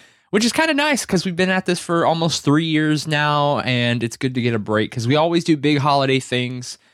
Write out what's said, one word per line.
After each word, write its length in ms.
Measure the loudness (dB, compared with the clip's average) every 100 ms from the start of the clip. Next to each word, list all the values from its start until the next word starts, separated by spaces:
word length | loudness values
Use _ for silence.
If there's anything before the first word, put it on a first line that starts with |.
| -20 _ _
which 140 | 0
is 80 | 0
kinda 220 | 0 0
nice 300 | 2 0 0 0
'cause 180 | -2
we've 120 | 0 -2
been 140 | 0
at 160 | 0 0
this 120 | -2
for 260 | -2 0
almost 380 | 2 2 0 0
three 200 | 2 2
years 420 | 2 0 2 0 0
now, 540 | 0 2 2 0 0
and 420 | 0 0 0 0
it's 140 | -4 -4
good 180 | -4
to 60 | -2
get 140 | -2
a 40 | -2
break 320 | 0 0 0
'cause 160 | -2 0
we 80 |
always 300 | 0 2 0
do 120 | 0 0
big 220 | 2 0
holiday 400 | 2 2 2 0
things. 600 | 0 -4 -4 -8 -12 -16 _